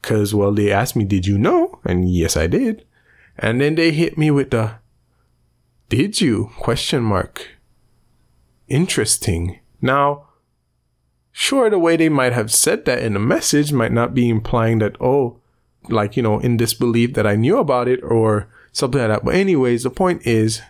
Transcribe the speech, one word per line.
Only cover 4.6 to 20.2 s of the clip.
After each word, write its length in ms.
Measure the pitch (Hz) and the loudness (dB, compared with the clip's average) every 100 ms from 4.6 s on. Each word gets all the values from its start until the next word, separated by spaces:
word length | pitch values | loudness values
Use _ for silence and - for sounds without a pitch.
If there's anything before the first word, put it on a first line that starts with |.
| 110 - _ _ _ _ _ _ _ _ _ _ _ | -2 -8 _ _ _ _ _ _ _ _ _ _ _
"Did 300 | 110 196 - | -2 -2 0
you?" 300 | 160 101 98 - | 0 0 -4 -6
question 460 | - 117 - 143 | -4 -4 -2 -2
mark. 460 | 113 95 - - - - _ _ _ _ _ _ _ _ _ _ _ | 0 -2 -4 -12 -20 -20 _ _ _ _ _ _ _ _ _ _ _
Interesting. 920 | 131 185 - 107 - - 85 85 - _ _ | -2 0 -2 -2 -2 -2 -4 -4 -10 _ _
Now, 460 | 127 139 143 147 _ _ _ _ _ _ _ _ _ _ _ | -2 2 0 -2 _ _ _ _ _ _ _ _ _ _ _
sure, 380 | - - 277 226 | -6 -2 2 2
the 80 | 202 | 2
way 200 | 165 165 | 2 2
they 120 | 160 | 2
might 240 | 147 127 | 2 2
have 180 | 120 107 | 0 -2
said 340 | - - 220 | 0 0 0
that 180 | - 123 | -2 -2
in 100 | 117 | -2
the 60 | 98 | -2
message 520 | 113 311 - 143 147 | 0 0 0 0 0
might 200 | 139 113 | 0 0
not 240 | 117 120 | 0 0
be 120 | 123 120 | 0 0
implying 520 | 110 110 120 113 113 | 0 -2 -2 0 0
that, 200 | 104 - | 0 -2
oh, 380 | 127 139 120 - _ _ _ _ - | 0 0 -2 -6 _ _ _ _ -4
like, 300 | 113 104 131 | -2 -2 -2
you 60 | |
know, 160 | 110 107 | 0 0
in 180 | 123 117 | 0 0
disbelief 560 | 117 - 123 117 120 | -2 0 0 2 0
that 140 | 135 104 | 0 0
I 80 | |
knew 220 | 107 123 240 | 2 2 2
about 300 | 160 127 123 | 2 0 0
it 160 | 127 | -2
or 440 | - 117 110 104 107 - _ | 0 2 2 0 -4 -18 _
something 280 | - 139 135 | -4 -2 0
like 100 | 113 | 0
that. 140 | 107 | 0
But 100 | 120 | 0
anyways, 480 | 160 196 160 127 117 | 0 2 2 2 0
the 80 | 127 | -2
point 340 | - 185 175 | -2 -2 0